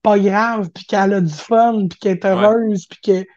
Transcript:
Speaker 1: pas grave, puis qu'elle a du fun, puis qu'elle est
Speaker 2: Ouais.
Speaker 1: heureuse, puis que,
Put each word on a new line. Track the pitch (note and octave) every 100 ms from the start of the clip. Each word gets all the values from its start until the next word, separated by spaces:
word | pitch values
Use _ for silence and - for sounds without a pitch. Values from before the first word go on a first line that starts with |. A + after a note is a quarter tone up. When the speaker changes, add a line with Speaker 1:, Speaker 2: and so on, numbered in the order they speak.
Speaker 1:
pas | A3 G#3
grave, | G3 G3+ A3+ A3+ F3
puis | - -
qu'elle | G3+ G3
a | G3+
du | E3+
fun, | D3+ - A3+ A#3 A3 F#3+
puis | -
qu'elle | G#3 F3+
est | G3
Speaker 2:
Ouais. |
Speaker 1:
heureuse, | F#3+ G#3 A3+ A3 G3+ -
puis | -
que, | - F#3 F#3+